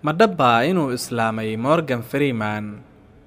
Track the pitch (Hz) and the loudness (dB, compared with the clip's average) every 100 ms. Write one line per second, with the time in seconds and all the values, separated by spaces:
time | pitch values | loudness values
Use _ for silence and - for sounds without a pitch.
0 | 147 160 220 170 127 117 139 185 143 123 | -4 2 2 4 4 4 2 0 0 -4
1 | - 120 113 110 110 110 127 165 147 120 | -4 -2 -2 -2 -4 -4 0 0 0 -4
2 | 117 139 143 117 107 107 104 104 - - | -2 -2 0 0 -2 -4 -8 -14 -20 -20
3 | - - | -20 -20